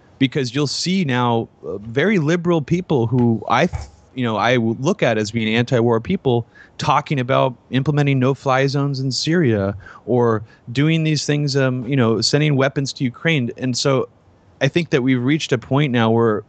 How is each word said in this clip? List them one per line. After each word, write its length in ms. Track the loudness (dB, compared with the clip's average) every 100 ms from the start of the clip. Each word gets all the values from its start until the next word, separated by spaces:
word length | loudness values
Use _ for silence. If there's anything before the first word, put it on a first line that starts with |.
| _ _
because 360 | -2 0 -4
you'll 120 | -2 -4
see 380 | -4 -2 -2
now, 440 | 0 0 2 0 -2 _ -12
uh, 100 | -10
very 400 | -6 -2 0 2
liberal 440 | 0 0 0 -2
people 440 | 0 -2 0 0 2
who 360 | 2 2 0 2
I, 180 | 2 2
th-, 160 | -2 -10 -20 _
you 100 | -6
know, 140 | -4 0
I 160 | 2
w-, 220 | 2 0 0
look 220 | -2 0
at 160 | 0 0
as 120 | -2
being 240 | -2 0
anti-war 460 | 0 2 2 2 0
people 460 | -2 -2 0 -2 -2 -12 -20 -6
talking 420 | -2 0 0 -4
about 340 | 0 0 0 -2 _
implementing 480 | -2 0 0 2 2
no-fly 480 | 0 0 -2 0 0
zones 300 | 0 -2 -2
in 120 | -4
Syria 640 | -4 -2 2 2 2 -2 -4 -12 -14 -2
or 360 | 0 2 0 -4 -16 -8
doing 320 | -2 0 2
these 220 | 0 -2 -2
things, 280 | -2 0 0
um, 300 | 0 -2 -2
you 100 | 2
know, 260 | 2 2
sending 340 | 2 2 2 2
weapons 380 | 0 0 -6
to 100 | -4
Ukraine. 460 | -6 -2 0 0 0 -4
And 180 | -4 -2
so 320 | 0 0 -2 _ _ _ _ _
I 60 | -2
think 200 | 0 0
that 140 | 0
we've 200 | 2 0
reached 300 | 0 -2 0
a 60 | -4
point 340 | 0 0 2
now 180 | 2 2
where 340 | 4 2 0